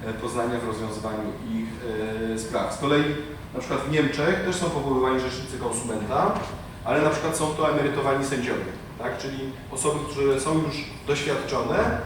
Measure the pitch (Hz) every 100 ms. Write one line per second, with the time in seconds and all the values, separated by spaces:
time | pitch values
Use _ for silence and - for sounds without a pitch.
0 | 113 110 117 120 120 120 113 107 110 107
1 | 110 110 104 - 107 113 113 - 120 107
2 | 110 110 113 110 - 98 95 - 143 147
3 | 151 143 - - - 127 - 135 135 151
4 | 135 - 156 190 185 180 160 143 135 127
5 | 131 131 127 - - 127 117 107 113 107
6 | 104 - - - - - - - - 151
7 | 151 - 160 - 156 156 156 147 143 143
8 | 135 139 135 131 120 104 - - - -
9 | 123 - 135 135 135 - - 135 151 147
10 | 143 139 139 135 143 160 147 143 139 -
11 | - 143 147 135 - 139 120 113 123 -